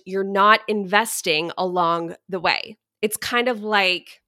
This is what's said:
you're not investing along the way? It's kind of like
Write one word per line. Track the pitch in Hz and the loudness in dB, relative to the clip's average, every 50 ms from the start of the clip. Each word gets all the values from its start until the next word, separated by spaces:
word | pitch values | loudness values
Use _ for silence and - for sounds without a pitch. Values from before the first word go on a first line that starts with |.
| - | -10
you're | 185 185 196 196 | -6 -4 -4 -4
not | 196 196 196 202 208 220 214 - | 0 2 4 6 6 6 4 2
investing | - 214 208 196 180 202 208 226 220 - - - 180 156 151 170 165 - - | -2 -4 -4 -2 0 0 0 0 0 -4 -4 -2 0 0 0 -2 -4 -4 -4
along | 185 180 180 180 170 165 170 165 170 165 - - _ - | -4 -2 0 0 2 2 2 0 -2 -6 -10 -14 _ -10
the | 190 180 | -8 -2
way? | 165 175 95 - - - 214 - _ _ _ _ | 0 0 0 0 -4 -10 -16 -20 _ _ _ _
It's | - 214 - - | -4 -4 -4 -6
kind | - - 247 240 247 254 | -6 -2 -2 0 0 0
of | 240 208 | -2 -4
like | 208 214 214 202 190 185 180 175 - - - _ _ | -4 0 0 2 2 2 0 -2 -6 -14 -20 _ _